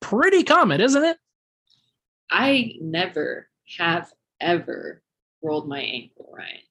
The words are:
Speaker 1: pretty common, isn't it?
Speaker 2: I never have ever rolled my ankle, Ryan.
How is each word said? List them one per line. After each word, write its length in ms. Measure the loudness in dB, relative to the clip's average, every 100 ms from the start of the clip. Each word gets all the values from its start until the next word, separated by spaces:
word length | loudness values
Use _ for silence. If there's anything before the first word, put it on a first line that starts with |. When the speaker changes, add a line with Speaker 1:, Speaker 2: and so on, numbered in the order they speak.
Speaker 1:
pretty 440 | -2 4 6 6
common, 360 | 4 2 4 4
isn't 240 | 4 4
it? 140 | 2 -2 _ _ _ _ _ _ _ _ _ _ -4
Speaker 2:
I 460 | 0 2 2 0 -6
never 720 | -6 -4 -4 -4 -6 -8 -14 _ -18 -4
have 340 | -2 -2 -6 _ _ -6
ever 600 | 0 0 -2 -8 -10 -14 _ _ _ -10
rolled 260 | -4 -4 -4
my 120 | -6
ankle, 520 | -6 -8 -12 -20 -20
Ryan. 260 | -18 -16 -18 _